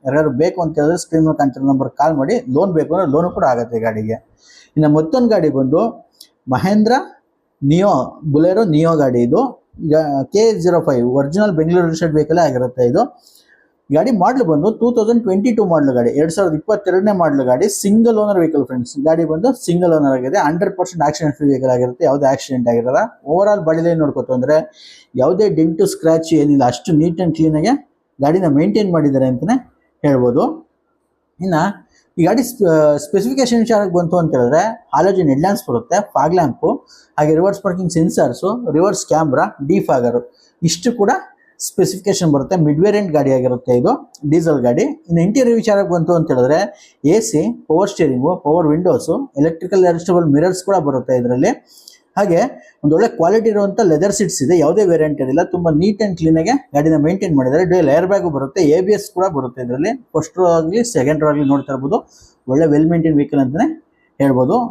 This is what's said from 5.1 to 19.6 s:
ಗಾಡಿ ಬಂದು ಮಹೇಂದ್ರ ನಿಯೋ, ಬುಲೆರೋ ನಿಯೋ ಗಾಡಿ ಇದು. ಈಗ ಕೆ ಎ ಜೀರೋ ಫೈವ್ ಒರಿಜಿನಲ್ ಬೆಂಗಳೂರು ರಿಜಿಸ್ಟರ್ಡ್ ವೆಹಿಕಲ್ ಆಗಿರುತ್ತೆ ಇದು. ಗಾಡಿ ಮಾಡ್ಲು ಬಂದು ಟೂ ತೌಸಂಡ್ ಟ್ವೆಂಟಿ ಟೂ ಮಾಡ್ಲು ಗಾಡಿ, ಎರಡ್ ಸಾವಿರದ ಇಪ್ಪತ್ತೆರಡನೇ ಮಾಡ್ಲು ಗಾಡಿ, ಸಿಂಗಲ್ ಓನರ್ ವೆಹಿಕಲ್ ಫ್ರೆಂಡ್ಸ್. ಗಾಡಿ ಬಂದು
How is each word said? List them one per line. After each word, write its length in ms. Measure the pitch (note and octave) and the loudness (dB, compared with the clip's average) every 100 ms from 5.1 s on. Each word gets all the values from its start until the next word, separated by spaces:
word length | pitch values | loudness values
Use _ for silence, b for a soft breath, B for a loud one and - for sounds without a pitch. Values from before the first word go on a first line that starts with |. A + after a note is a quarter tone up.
| C4 A#3+ | 0 2
ಗಾಡಿ 160 | G#3 D#3 C3+ | 2 0 0
ಬಂದು 240 | C3 D3+ A3+ - _ b b b - | 0 0 -2 -6 _ b b b -6
ಮಹೇಂದ್ರ 400 | B2+ F#3 G#3+ G#3+ B3+ - - _ _ _ _ | -2 0 2 2 0 -2 -18 _ _ _ _
ನಿಯೋ, 280 | C#3 E3 G3+ D3+ B2 - D#3 | 0 2 2 0 -2 -8 -2
ಬುಲೆರೋ 300 | C#3+ E3+ F#3+ G#3+ D3+ | 2 2 2 2 2
ನಿಯೋ 160 | E3 D#3+ | 2 2
ಗಾಡಿ 180 | C3+ B2 A#2+ | 0 2 2
ಇದು. 140 | E3+ C4 - _ - | 2 0 -6 _ -10
ಈಗ 120 | D#3+ D#3 D3+ C#3 C3+ | -2 0 0 -4 -2
ಕೆ 80 | G3 A3+ | 0 0
ಎ 80 | G3 | 2
ಜೀರೋ 160 | F3 E3+ D#3+ | 0 0 0
ಫೈವ್ 180 | B2+ A#2+ C3+ | 0 0 0
ಒರಿಜಿನಲ್ 340 | C#3 F3+ G#3 D#3+ | 0 0 0 0
ಬೆಂಗಳೂರು 260 | D#3+ F3+ E3+ | 0 2 0
ರಿಜಿಸ್ಟರ್ಡ್ 280 | D#3+ E3+ D3+ | -2 -2 0
ವೆಹಿಕಲ್ 240 | D3+ E3+ D#3 | 0 0 0
ಆಗಿರುತ್ತೆ 380 | B2+ B2+ B2+ B2 | 0 -4 0 0
ಇದು. 120 | D#3 B3 _ b b b b b b _ C#3+ | 2 -2 _ b b b b b b _ 0
ಗಾಡಿ 160 | G#3+ A3 | 0 2
ಮಾಡ್ಲು 220 | A#3+ C4 F3+ | 0 2 0
ಬಂದು 180 | D3 F#3+ A3 | 2 0 0
ಟೂ 60 | A#3 A#3+ | 0 0
ತೌಸಂಡ್ 260 | G#3+ A#3+ A3+ | 0 0 0
ಟ್ವೆಂಟಿ 240 | F#3+ A#3+ A3+ | 0 0 0
ಟೂ 60 | G3 | 0
ಮಾಡ್ಲು 200 | D#3+ C#3+ B2 | 2 2 2
ಗಾಡಿ, 140 | A#2 C#3 | 0 0
ಎರಡ್ 140 | E3 | -2
ಸಾವಿರದ 220 | F#3 F#3 D#3 | 0 -2 -2
ಇಪ್ಪತ್ತೆರಡನೇ 520 | - G#3+ F3+ F3+ G#3 F#3+ | -2 -2 0 0 0 0
ಮಾಡ್ಲು 220 | E3 C#3 B2+ | 0 0 0
ಗಾಡಿ, 160 | B2 G#3 - | 0 0 -2
ಸಿಂಗಲ್ 360 | G3+ G#3+ A#3 G#3+ | 0 2 4 2
ಓನರ್ 160 | G#3 G3 | 0 0
ವೆಹಿಕಲ್ 220 | D#3+ D3+ B2 | 0 0 -2
ಫ್ರೆಂಡ್ಸ್. 240 | B2+ A#2+ C#3+ D3 | -6 -6 -4 0
ಗಾಡಿ 180 | E3 D#3+ | 0 0
ಬಂದು 160 | D#3+ A#3+ - | 0 -2 -2